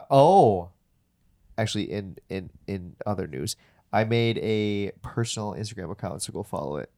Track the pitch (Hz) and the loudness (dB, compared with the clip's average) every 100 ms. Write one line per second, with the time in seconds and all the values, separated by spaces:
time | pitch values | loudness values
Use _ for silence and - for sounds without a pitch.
0 | - 139 147 196 135 95 85 _ _ _ | 4 6 8 8 8 4 -2 _ _ _
1 | _ _ _ _ _ - 110 107 98 98 | _ _ _ _ _ -4 -2 -2 -4 -4
2 | 98 - - 95 90 - - 98 87 - | -8 -12 -10 -8 -8 -14 -10 -8 -10 -8
3 | - 98 85 65 90 - _ _ _ 104 | -4 -4 -4 -6 -6 -8 _ _ _ 0
4 | 110 117 117 110 95 110 104 101 101 - | 2 2 2 0 0 0 0 -2 -4 -8
5 | - - 113 - 104 90 104 107 85 98 | -8 -4 -4 -4 -6 -6 -8 -8 -10 -8
6 | 98 82 - - 104 92 71 73 - | -8 -8 -8 -8 -8 -6 -6 -6 -8